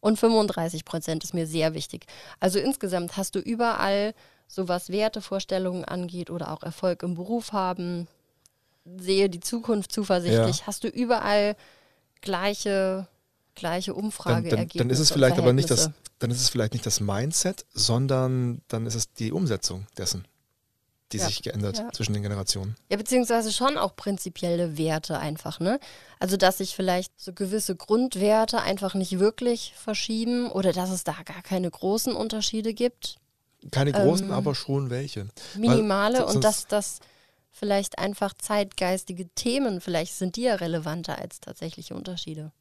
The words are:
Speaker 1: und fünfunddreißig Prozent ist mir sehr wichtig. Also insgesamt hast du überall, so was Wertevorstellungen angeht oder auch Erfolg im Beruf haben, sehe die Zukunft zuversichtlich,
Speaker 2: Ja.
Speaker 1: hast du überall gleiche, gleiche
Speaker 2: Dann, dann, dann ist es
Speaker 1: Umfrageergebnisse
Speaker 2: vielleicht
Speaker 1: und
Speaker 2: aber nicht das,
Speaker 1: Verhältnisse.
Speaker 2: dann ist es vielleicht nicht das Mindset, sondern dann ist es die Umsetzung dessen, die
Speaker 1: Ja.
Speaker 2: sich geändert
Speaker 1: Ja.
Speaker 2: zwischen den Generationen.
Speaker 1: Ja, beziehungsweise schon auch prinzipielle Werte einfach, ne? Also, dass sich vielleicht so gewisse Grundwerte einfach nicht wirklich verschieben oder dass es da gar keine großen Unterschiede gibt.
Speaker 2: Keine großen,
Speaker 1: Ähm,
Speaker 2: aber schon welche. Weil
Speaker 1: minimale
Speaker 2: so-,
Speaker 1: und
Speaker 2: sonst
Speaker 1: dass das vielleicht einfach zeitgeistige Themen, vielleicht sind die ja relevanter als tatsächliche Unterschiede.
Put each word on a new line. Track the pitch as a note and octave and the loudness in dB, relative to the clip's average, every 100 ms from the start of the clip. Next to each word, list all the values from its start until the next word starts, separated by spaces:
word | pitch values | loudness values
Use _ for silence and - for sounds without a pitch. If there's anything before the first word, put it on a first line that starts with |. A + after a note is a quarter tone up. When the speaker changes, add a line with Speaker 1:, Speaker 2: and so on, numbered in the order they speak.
Speaker 1:
und | G#3 A3 | 2 4
fünfunddreißig | A3+ A3+ G#3 - E3 E3+ | 6 6 4 0 -2 -4
Prozent | - E3 - D#3+ | -6 -6 -4 -4
ist | - | -2
mir | F3+ D#3+ | -4 -2
sehr | D#3+ D#3+ | 0 0
wichtig. | D#3+ - - - - - - | 0 -8 -10 -14 -20 -20 -2
Also | F#3 F#3+ | 0 2
insgesamt | B3+ C4+ G3 F3+ F3 - | 0 -2 -2 -2 -4 -4
hast | F#3+ | -4
du | G3 | -4
überall, | - A#3 A#3+ A3 G3 G3+ G#3 A3 - _ _ | -4 0 0 2 2 2 0 -4 -18 _ _
so | - F3 | -6 -2
was | F3+ - | -2 -2
Wertevorstellungen | F#3 G#3+ A3 F#3+ F#3+ - F#3+ F#3 F3+ | 0 0 -2 -6 -6 -2 -2 -2 -4
angeht | D#3+ F3+ F3+ F3 F3 | -6 -6 -6 -8 -8
oder | E3+ E3 | -6 -6
auch | D#3 | -8
Erfolg | - - F#3 F3 | -10 -2 -2 0
im | F3 | -4
Beruf | E3+ F3+ A#3 A3+ | -4 -2 -4 -2
haben, | G#3 F#3 F3+ F3 F3 F3 _ _ _ _ _ _ _ - F#3 | -2 -2 -2 -4 -4 -6 _ _ _ _ _ _ _ -20 -12
sehe | F3+ F#3+ G3 | 0 4 4
die | E3+ | 2
Zukunft | - A#3+ A3+ A3 F#3 | -4 -4 0 -2 0
zuversichtlich, | - G3+ F#3 F3 A2+ A2+ C3+ | -4 2 2 4 4 4 2
Speaker 2:
Ja. | - | -4
Speaker 1:
hast | G3+ | -6
du | A3+ | -6
überall | - A#3+ A#3 - G#3 G#3 G#3 - _ _ _ _ _ | -2 2 2 4 4 4 0 -10 _ _ _ _ _
gleiche, | G3+ F#3 G3 G#3 G#3 G3 F#3+ F#3+ F#3+ _ _ _ _ | -4 -2 0 -2 0 2 2 -2 -6 _ _ _ _
gleiche | - F3 F3 F#3+ | -8 -4 -2 -4
Speaker 2:
Dann, | - | -4
dann, | G#3+ - - A#2 A2+ A2 A2 | -4 -4 0 2 2 0 0
dann | - A#2+ | 0 2
ist | B2+ | 4
es | D3+ | 4
Speaker 1:
Umfrageergebnisse | |
Speaker 2:
vielleicht | D3 C3 E3+ | 6 6 8
Speaker 1:
und | |
Speaker 2:
aber | B2+ | 6
nicht | C3 C#3 | 6 4
das, | A#2 | 2
Speaker 1:
Verhältnisse. | D#3 D3+ - _ | 2 -2 -18 _
Speaker 2:
dann | A#2 | -2
ist | B2 | 2
es | C3 | 2
vielleicht | A#2+ G#2+ | 2 0
nicht | A#2 A2 | 0 -2
das | - | 0
Mindset, | G2+ G2 C3+ E3 F3+ F#3+ - | 0 0 0 0 0 -2 -10
sondern | - - A#2 C3+ C3 C3 B2+ B2 A#2+ - | -2 2 4 4 2 2 2 0 -2 -6
dann | A2+ | -4
ist | A2+ | -2
es | A2+ - | -4 -6
die | - A2+ | -4 -2
Umsetzung | F3 F3 G2+ - F#2 G#2 - | 0 0 0 -2 -6 -12 -8
dessen, | F#2 F#2+ F#2 _ _ _ _ _ _ _ _ | -4 -4 -8 _ _ _ _ _ _ _ _
die | G#2+ | -4
Speaker 1:
Ja. | F2+ | -2
Speaker 2:
sich | G#2 | -4
geändert | - G#2 G#2 F#2+ | -6 -4 -4 -4
Speaker 1:
Ja. | A3+ | -8
Speaker 2:
zwischen | - G#2+ | -4 -4
den | G#2 | -2
Generationen. | G2+ G2+ F#2+ G2+ F#2+ A2 _ | -4 -4 -4 -4 -4 -8 _
Speaker 1:
Ja, | G3+ | -4
beziehungsweise | G#3+ B3+ A#3 A#3 A3 | 2 2 2 0 0
schon | G3+ C4 D4 | 0 0 2
auch | G3 - | -2 -2
prinzipielle | - G3 - - F3 E3+ F3 D3+ | -4 -4 -4 -4 0 0 0 0
Werte | D#3+ D#3+ - D#3 | 0 0 -2 -4
einfach, | D3+ D#3 - - | -4 -6 -8 -2
ne? | F3 C4 - - - - | 0 0 -4 -20 -20 -6
Also, | F#3 F#3+ | -2 4
dass | F#3 F#3+ | 4 4
sich | F#3+ - | -4 -2
vielleicht | F#3+ F3+ F#3 _ | 0 0 -2 _
so | - | -16
gewisse | F3 G3 G#3+ - F3+ | -8 -4 -2 -2 -6
Grundwerte | - A3 B3+ F#3+ G3+ G#3+ A3 A#3 | 2 2 2 2 4 4 4 0
einfach | - G3 G3 | 0 -2 -2
nicht | G3 F#3 F#3 | -2 -2 2
wirklich | G3+ A3 A#3+ A#3 - - | 2 2 -2 -2 -4 -12
verschieben | - G#3 - A3 A3+ A#3+ A#3+ | -6 -4 -2 -2 0 0 0
oder | - F#3 | 2 2
dass | F3 F#3 | 2 0
es | F#3 | -2
da | - D#3 | -4 -6
gar | D#3+ F3 | -10 -14
keine | - F#3+ F3+ | -4 -2 -2
großen | - F#3+ G#3+ C4 | -2 0 0 0
Unterschiede | A3 A3 A3 G#3 A3 G#3+ | -2 -2 -2 -2 -2 -4
gibt. | A3 A#3+ - - - _ _ _ _ C#3 | 0 0 0 -12 -12 _ _ _ _ -4
Speaker 2:
Keine | - C#3 | 2 4
großen, | D3 D3 F#3+ F#3+ | 6 6 6 2
Speaker 1:
Ähm, | |
Speaker 2:
aber | - C#3 | 0 0
schon | C3+ - C#3 C3+ | -2 -2 -2 0
welche. | B2 C#3 - G2+ - - | -4 -6 -8 -10 -12 -14
Weil | G3 | 0
Speaker 1:
minimale | A#3 A#3 G#3+ G3 G#3 B3+ | 4 6 6 2 4 2
Speaker 2:
so-, | B3 | 2
Speaker 1:
und | |
Speaker 2:
sonst | G#3+ | 4
Speaker 1:
dass | G#3 G#3 - | 4 2 0
das | G#3 - - - _ _ _ _ - | -2 -2 -10 -16 _ _ _ _ -6
vielleicht | G#3 G3+ G3+ - | 0 2 0 -4
einfach | G3+ G3+ G3+ | -4 -2 -2
zeitgeistige | - - G#3 G3 - F#3 F#3 - F3+ F3 | -2 -2 0 0 0 0 0 -4 -10 -8
Themen, | - B3 B3+ C4 F#3 | -4 0 0 0 -2
vielleicht | F3+ F3 F3 | -2 -2 -2
sind | - F#3 | -4 -4
die | G3 | 0
ja | B3 G3+ | 0 0
relevanter | E3+ E3 D#3 D#3+ D#3+ - | 0 -2 -2 -6 -6 -8
als | - - | -8 -12
tatsächliche | - - E3 - E3 | -16 -10 -10 -10 -12
Unterschiede. | - - F3 - D#3 D#3 _ | -10 -8 -10 -10 -10 -12 _